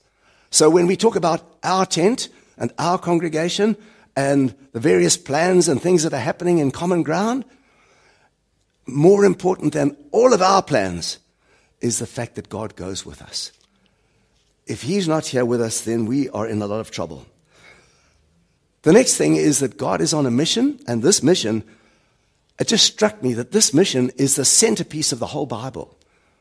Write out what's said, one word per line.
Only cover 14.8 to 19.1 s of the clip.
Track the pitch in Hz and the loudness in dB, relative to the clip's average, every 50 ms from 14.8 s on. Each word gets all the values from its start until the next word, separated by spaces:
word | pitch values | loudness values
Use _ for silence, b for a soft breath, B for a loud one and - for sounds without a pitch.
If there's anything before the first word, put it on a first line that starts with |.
| - | -6
he's | 131 190 202 180 | -4 -4 -2 -2
not | 160 156 156 147 | 0 -2 -2 -4
here | - 139 123 127 | -4 -2 -2 0
with | 117 123 117 | 0 0 -2
us, | 117 113 - - | -2 -4 -4 -6
then | - 113 113 117 113 | -6 -4 -4 -2 -2
we | 107 131 143 135 123 | -2 -2 -2 -4 -4
are | - 104 110 | -4 -6 -6
in | 113 107 104 | -4 -4 -4
a | 104 | -4
lot | 101 104 110 | -4 -6 -8
of | 107 - | -8 -10
trouble. | - - 85 78 78 65 - _ _ _ _ b b b b b b b b b b b b b b b b _ _ _ _ _ _ _ _ _ _ _ - | -10 -10 -10 -10 -10 -16 -18 _ _ _ _ b b b b b b b b b b b b b b b b _ _ _ _ _ _ _ _ _ _ _ 2
The | 151 180 | 4 6
next | 240 262 - | 6 6 4